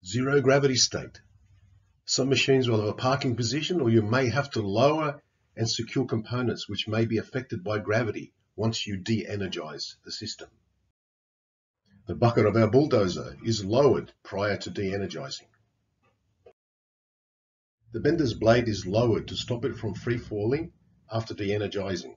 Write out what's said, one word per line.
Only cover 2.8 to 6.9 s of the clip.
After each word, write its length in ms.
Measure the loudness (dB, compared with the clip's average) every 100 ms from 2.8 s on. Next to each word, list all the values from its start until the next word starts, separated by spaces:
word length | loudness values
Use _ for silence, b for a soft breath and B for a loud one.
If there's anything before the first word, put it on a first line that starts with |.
have 100 | 0
a 40 |
parking 420 | -2 0 0 0 -2
position, 460 | -2 -2 -2 0
or 80 | 4
you 120 | 4
may 280 | 4 2 2
have 200 | 0 -2
to 100 | -4
lower 600 | -2 4 4 4 -2 -6 _ _ _ -6
and 140 | -4
secure 360 | -4 -4 -2 -2
components 640 | -4 -4 -4 -2 -4 -8
which 180 | -8
may 180 | -4